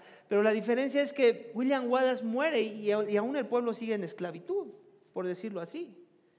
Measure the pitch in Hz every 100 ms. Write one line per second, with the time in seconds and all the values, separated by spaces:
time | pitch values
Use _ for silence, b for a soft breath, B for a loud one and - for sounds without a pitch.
0 | B B B 202 214 214 202 240 277 285
1 | 285 285 247 - - 208 262 269 247 254
2 | 254 254 226 233 311 277 214 214 208 208
3 | 208 208 226 285 247 240 240 220 226 214
4 | 170 - 175 170 170 392 277 - - -
5 | _ - 185 180 220 190 170 302 330 190
6 | - _ b